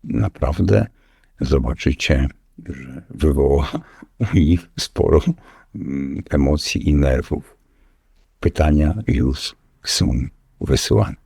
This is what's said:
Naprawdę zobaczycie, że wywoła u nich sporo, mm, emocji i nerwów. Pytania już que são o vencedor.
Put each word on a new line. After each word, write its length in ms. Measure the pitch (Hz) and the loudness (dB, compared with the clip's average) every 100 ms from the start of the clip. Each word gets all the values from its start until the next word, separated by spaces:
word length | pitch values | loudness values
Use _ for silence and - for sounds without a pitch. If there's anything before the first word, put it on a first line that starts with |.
Naprawdę 840 | - 117 104 - - 76 92 104 110 _ _ _ _ _ | -6 -2 -2 -2 -4 0 2 2 0 _ _ _ _ _
zobaczycie, 840 | 64 69 60 - - 67 - 67 67 - _ - - | 0 0 0 -2 -2 -2 0 0 0 -4 _ -20 -18
że 360 | 67 65 65 - | -16 -16 -18 -18
wywoła 640 | - 76 69 71 69 69 - - - - _ | -2 0 2 2 2 0 -6 -10 -20 -20 _
u 60 | 113 | 0
nich 360 | - 76 85 - - | 2 4 2 0 -12
sporo, 420 | - - - 78 113 170 - - _ - | -10 -2 2 2 2 -4 -10 -20 _ -12
mm, 480 | - 69 69 69 - | -8 -6 -6 -8 -4
emocji 600 | 71 69 73 - - 73 | 0 2 0 -2 -2 2
i 40 | |
nerwów. 640 | 73 69 64 - 73 - _ _ _ _ _ _ _ _ _ | 2 2 0 -2 -6 -8 _ _ _ _ _ _ _ _ _
Pytania 560 | - - 76 76 76 107 - | -4 2 2 4 2 0 -2
już 480 | - 62 65 - - _ _ - | 0 0 -2 -8 -14 _ _ -6
que 60 | |
são 180 | - 92 62 - _ _ _ | -2 0 0 -4 _ _ _
o 60 | - | -2
vencedor. 500 | 67 - 107 85 - | 0 2 0 0 -4